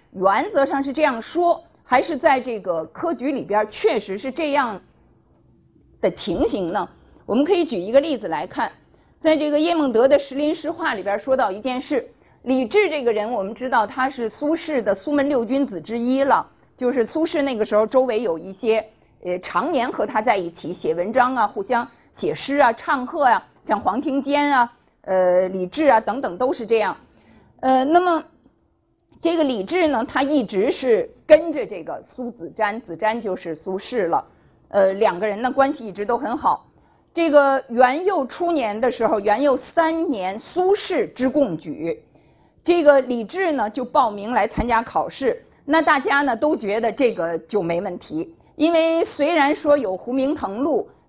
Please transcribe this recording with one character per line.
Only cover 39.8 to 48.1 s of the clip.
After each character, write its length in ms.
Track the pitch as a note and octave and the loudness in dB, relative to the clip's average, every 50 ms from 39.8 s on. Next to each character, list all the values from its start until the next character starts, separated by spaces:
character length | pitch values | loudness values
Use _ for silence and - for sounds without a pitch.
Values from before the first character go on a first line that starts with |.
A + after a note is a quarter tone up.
| D#4+ D#4+ E4 E4 E4+ F4 | 2 2 2 0 -2 -2
年 260 | B3+ G3 F3+ F#3 G3 A3+ | -2 -2 -2 -4 -6 -6
苏 340 | - - - E4+ F#4 F#4+ G4+ | -12 -6 -2 0 2 2 2
轼 380 | G#4 - - F4+ C4+ F#3 D#3+ | 2 0 -2 0 0 -2 -2
之 160 | - - B3+ C4 | -2 -2 -2 0
贡 300 | B3+ D4+ C#4 G3+ D#3+ D#3 | 2 2 2 2 0 -6
举， 440 | - E3 C#3 - D#3+ E3+ D#3+ - - _ _ _ _ _ _ _ _ _ _ _ - | -8 -10 -10 -6 -4 -6 -6 -6 -10 _ _ _ _ _ _ _ _ _ _ _ 0
这 180 | D#4+ F4 F4 | 0 2 4
个 200 | D4 D4 C#4+ C4+ | 6 6 6 6
李 200 | C4 B3 B3 A#3 | 4 2 -4 -4
治 300 | G#3+ F#3 D#4 F#4 F#4+ E4 | -4 -6 -4 -2 0 0
呢 160 | D4 B3+ G#3 G#3+ | 0 0 -2 -4
就 160 | - C#4 A#3+ | -4 -6 -8
报 260 | B3 - D4+ B3+ G#3+ | 0 2 2 2 2
名 220 | G#3 G3+ G3+ A3+ | -2 -6 -8 -2
来 160 | B3+ A3 - E4 | 0 0 0 0
参 180 | - - B3 | -2 -4 -2
加 160 | A#3+ A3+ A3+ | 0 0 0
考 240 | A#3 - - E3 C#3 | 0 0 -2 -2 -2
试。 380 | D3+ - - C4+ A3+ - - - _ _ _ - | -2 -6 -2 -2 -2 -2 -2 -10 _ _ _ -4
那 160 | C#4 D#4 E4 | 0 0 2
大 180 | D#4 F4 D4+ C#4 | 4 4 2 2
家 220 | C4 G#4+ C#4+ C#4 | 2 0 0 2
呢 120 | D4 C4+ A#3 | 2 0 0
都 220 | A3 D4+ D4+ D#4 | 0 0 0 0
觉 240 | A3+ A3 G3 G3+ A3+ | 0 -2 -2 -2 0
得 100 | A3+ A3+ | 0 -2
这 220 | - - C4+ A3+ | 0 2 0 0
个 240 | F#3 F3+ E3 E3+ E3+ E3 | 2 0 -4 -4 -4 -6
就 200 | - - A3 G3+ | -8 -4 -4 -2
没 220 | E3+ E3+ E3+ F3 | -2 0 -2 -2
问 160 | G3+ F#3+ F3 - | -4 -6 -8 -10
题， 360 | - - | -12 -8